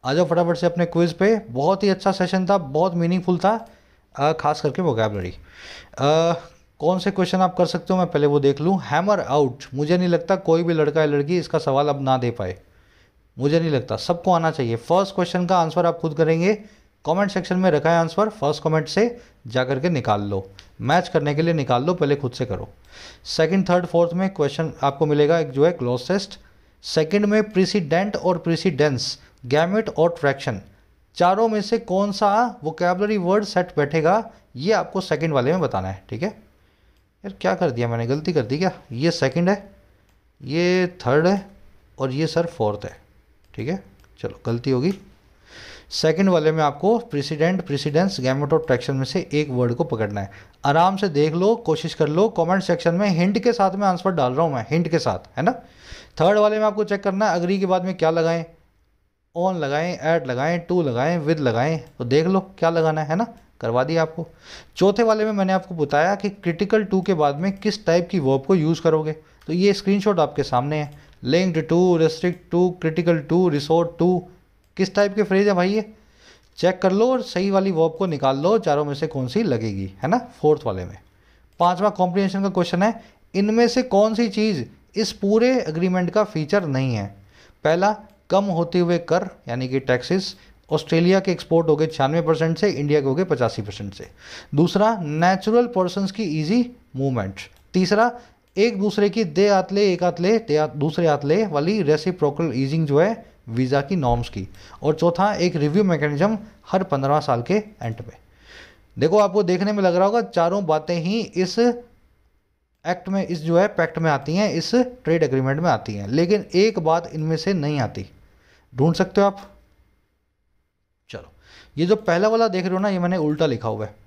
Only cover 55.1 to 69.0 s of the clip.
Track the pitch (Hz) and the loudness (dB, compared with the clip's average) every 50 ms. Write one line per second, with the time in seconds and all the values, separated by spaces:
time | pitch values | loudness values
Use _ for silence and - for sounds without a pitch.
55.1 | 98 90 - - _ 127 135 214 254 - - - _ - - - - - - - | -4 -4 -8 -10 _ -2 -2 -2 -2 -4 -12 -20 _ -20 -20 -20 -20 -20 -20 -20
56.1 | _ - 156 185 208 214 208 214 214 214 214 214 202 214 208 208 202 196 202 202 | _ 0 2 4 4 4 4 2 2 2 0 0 0 -2 -2 -2 -4 -2 -2 -2
57.1 | 185 196 220 202 170 175 170 175 196 196 196 180 185 185 180 190 - 190 165 160 | 0 0 0 0 0 0 0 0 0 0 0 0 0 0 0 -4 -2 0 0 2
58.1 | 165 170 160 165 170 170 160 - - _ _ _ _ _ _ _ _ _ _ _ | 2 2 0 0 0 -2 -4 -10 -16 _ _ _ _ _ _ _ _ _ _ _
59.1 | _ _ _ _ _ 170 175 190 185 175 147 135 143 151 165 180 175 - 143 156 | _ _ _ _ _ -2 -2 -2 -2 -2 -4 -2 -2 -2 -2 -4 -6 -4 -2 0
60.1 | 170 170 165 135 123 123 139 160 175 170 165 - 175 180 165 135 117 117 131 160 | 0 0 0 -2 -4 -2 -2 -2 -2 -4 -2 -2 0 0 0 0 0 0 0 0
61.1 | 175 170 147 147 165 135 143 123 107 113 127 156 165 151 - - _ - 127 113 | 0 0 0 0 0 0 0 0 0 2 0 0 -2 -4 -6 -12 _ -10 -2 2
62.1 | 131 151 160 180 190 196 190 - - - 165 165 170 165 160 156 156 156 151 143 | 2 2 4 4 2 0 0 -2 -6 0 0 2 2 2 2 2 0 -2 -2 -2
63.1 | 160 190 233 - - - _ _ _ _ - 113 117 123 135 151 165 165 160 156 | -2 -2 -2 -4 -6 -20 _ _ _ _ -4 0 0 0 0 2 2 0 0 0
64.1 | 160 - 160 - - _ - - - - - - _ - 175 196 202 220 233 220 | -2 -10 -12 -12 -14 _ -20 -20 -20 -20 -20 -20 _ 2 2 2 4 4 2 2
65.1 | 220 214 214 220 214 202 190 185 190 185 185 - 180 160 151 143 147 147 160 180 | 2 2 0 -2 0 0 0 2 0 0 -2 -4 -4 -4 -2 0 2 2 2 2
66.1 | 202 202 - 202 202 - - 175 165 165 208 196 233 220 214 208 196 190 175 202 | 0 -2 -4 -6 -6 -4 -6 -6 -2 -2 0 2 2 2 2 2 0 0 2 0
67.1 | 190 156 151 143 139 147 175 196 196 - - 214 202 - - - 165 175 170 175 | 0 2 2 0 0 0 -4 -4 -4 -2 -4 -4 -4 -2 0 2 2 2 2 0
68.1 | - 185 139 131 135 135 135 - 190 180 151 156 165 156 - 165 156 156 | -2 0 2 2 0 0 2 2 2 2 4 2 0 2 2 2 2 2